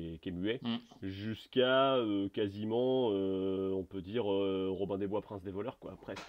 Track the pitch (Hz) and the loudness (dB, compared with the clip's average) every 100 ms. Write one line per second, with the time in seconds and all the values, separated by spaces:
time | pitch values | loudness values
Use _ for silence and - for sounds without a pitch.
0 | 82 80 95 87 98 127 120 117 - - | -6 -8 -6 -2 -2 -2 -2 -4 -6 -12
1 | 95 98 107 107 - 127 127 131 135 131 | -8 -6 -6 -8 -2 2 4 6 6 4
2 | 110 101 98 - 104 101 107 117 127 131 | 2 2 0 0 -2 -2 -2 2 4 4
3 | 120 98 95 95 95 95 95 95 90 98 | 4 2 2 0 0 0 0 -2 -4 -8
4 | 90 117 104 98 98 95 95 92 98 98 | -4 -2 2 2 2 2 0 0 -2 -2
5 | 101 104 - 101 92 95 113 - 87 95 | -2 -2 -4 -8 -8 -6 -6 -8 -12 -14
6 | - 101 | -12 -12